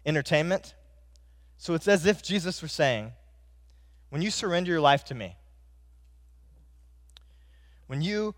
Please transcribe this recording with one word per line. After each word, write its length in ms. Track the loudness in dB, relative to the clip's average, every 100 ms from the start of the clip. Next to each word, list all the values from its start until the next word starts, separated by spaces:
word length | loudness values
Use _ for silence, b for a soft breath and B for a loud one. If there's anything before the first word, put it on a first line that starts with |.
| -2
entertainment. 680 | -2 2 0 2 -2 -4 -18 -20 -20 -20 -20 -20 -20 -20 -14
So 160 | -4
it's 160 | -2 2
as 160 | 4 2
if 180 | 0
Jesus 380 | -2 -4 -4 -8
were 80 | -8
saying, 440 | 0 0 0 -6 -16 -20 -20 -20 -20 -20 -20 -20 -20 -10
"When 120 | -6
you 100 | -4
surrender 400 | -4 -2 0 0
your 100 | 4
life 220 | 6 4 2
to 80 |
me, 220 | -10 -12 -14 -20 -20 -20 -20 -20 -20 -20 -20 -20 -20 -20 -20 -20 -20 -20 -20 -20 -20 -20 -20 -20 -20 -20 -20 -10
when 140 | -4
you 320 | -2 -2 -4